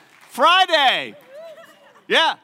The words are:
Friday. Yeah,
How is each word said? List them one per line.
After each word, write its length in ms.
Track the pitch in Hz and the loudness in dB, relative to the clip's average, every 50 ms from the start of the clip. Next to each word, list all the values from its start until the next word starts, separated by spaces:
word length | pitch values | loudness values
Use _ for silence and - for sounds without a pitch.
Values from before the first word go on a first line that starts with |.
| _ _ _ _ - _ | _ _ _ _ -20 _
Friday. 840 | - 233 277 330 359 381 370 359 320 302 277 240 196 160 135 110 196 - - 508 539 605 659 659 605 - - - - _ _ - _ _ _ | -4 0 2 2 4 4 2 2 2 0 2 0 0 -2 -6 -10 -14 -18 -20 -20 -20 -20 -20 -20 -20 -20 -20 -20 -20 _ _ -20 _ _ _
Yeah, 280 | - 220 294 330 294 - - | -4 -2 0 0 -2 -4 -8